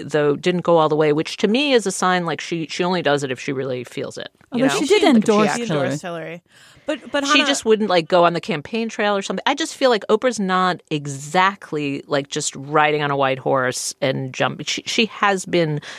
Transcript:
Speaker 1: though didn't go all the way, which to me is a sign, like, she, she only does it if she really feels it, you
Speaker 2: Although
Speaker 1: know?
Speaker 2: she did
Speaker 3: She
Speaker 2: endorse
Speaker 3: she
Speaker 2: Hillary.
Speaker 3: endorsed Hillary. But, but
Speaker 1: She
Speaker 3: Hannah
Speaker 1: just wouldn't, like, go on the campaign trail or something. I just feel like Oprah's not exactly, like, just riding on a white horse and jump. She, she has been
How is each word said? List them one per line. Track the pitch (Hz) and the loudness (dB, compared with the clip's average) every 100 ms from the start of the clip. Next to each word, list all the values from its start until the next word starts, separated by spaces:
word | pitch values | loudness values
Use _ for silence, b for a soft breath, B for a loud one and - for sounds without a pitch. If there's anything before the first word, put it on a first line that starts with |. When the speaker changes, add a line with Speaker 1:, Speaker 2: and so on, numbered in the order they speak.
Speaker 1:
though | - 151 147 147 | -2 0 2 2
didn't | 180 175 | 0 0
go | 170 170 | 4 4
all | 156 | 4
the | 151 | 4
way, | 156 | 4
which | 147 - - | 2 -2 -2
to | 202 | 0
me | 233 294 | 2 2
is | 247 202 | 2 2
a | |
sign, | - 190 180 170 | 0 0 0 0
like, | 147 | -6
she, | - 170 160 | -6 -6 -4
she | - | -2
only | 180 180 | 0 0
does | 147 143 | 2 0
it | 139 | 0
if | 123 | -6
she | - | -6
really | 131 135 127 | -4 -4 -6
feels | 120 - 127 - | -8 -10 -10 -10
it, | - - _ | -14 -18 _
you | 240 | 0
Speaker 2:
Although | 269 | 0
Speaker 1:
know? | - | 2
Speaker 2:
she | 294 | 2
did | 403 | 4
Speaker 3:
She | 359 | 6
Speaker 2:
endorse | 233 226 214 214 - | 6 6 4 2 0
Speaker 3:
she | |
Speaker 2:
Hillary. | 233 147 131 | -2 -2 -2
Speaker 3:
endorsed | 147 | -4
Hillary. | 185 170 160 170 - b b b | -8 -10 -10 -14 -18 b b b
But, | - 302 - | -8 -8 -4
but | 285 277 | -4 2
Speaker 1:
She | 294 | 2
Speaker 3:
Hannah | 285 | 2
Speaker 1:
just | 277 | 0
wouldn't, | 220 220 208 | 2 2 2
like, | 180 160 | 0 4
go | 180 170 | 4 4
on | |
the | 170 | 2
campaign | - 160 - 226 226 | -4 -6 -6 -6 -6
trail | - 208 202 | -2 -2 -2
or | |
something. | 196 190 - | -4 -4 -2
I | |
just | 285 320 - | -2 -6 0
feel | 262 | 2
like | 220 - | 2 2
Oprah's | 214 254 220 | 0 2 -2
not | 185 185 185 175 _ | 0 0 0 -2 _
exactly, | 156 143 139 147 180 185 196 - 151 143 139 - | -6 -6 -10 -2 2 2 0 -8 -6 -4 -6 -4
like, | 143 139 | -4 -2
just | 156 - | -6 -6
riding | - 139 151 151 151 | -8 -2 2 4 2
on | 147 | 0
a | 139 | 0
white | 135 135 | 0 0
horse | 147 135 127 - - - | 0 0 0 -4 -8 -4
and | 135 139 131 | -2 -2 -6
jump. | - 131 135 - | -2 -4 -4 -8
She, | - | -8
she | - - 220 | -2 -2 -2
has | - 208 190 180 | 0 0 0 0
been | 175 160 147 B | 0 0 -2 B